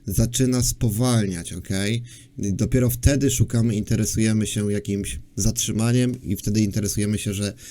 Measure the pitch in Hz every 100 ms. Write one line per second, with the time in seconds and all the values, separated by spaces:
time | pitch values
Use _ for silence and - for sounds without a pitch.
0 | - 92 117 - 127 127 123 - 120 104
1 | 127 117 98 87 85 87 - 95 101 120
2 | 120 - - - 101 95 107 131 120 -
3 | 135 139 139 127 123 120 113 104 104 110
4 | 107 113 110 110 104 110 104 104 101 101
5 | 101 - - - 104 117 - 104 117 123
6 | 123 120 - 98 - 110 104 107 101 107
7 | 104 107 107 98 101 - -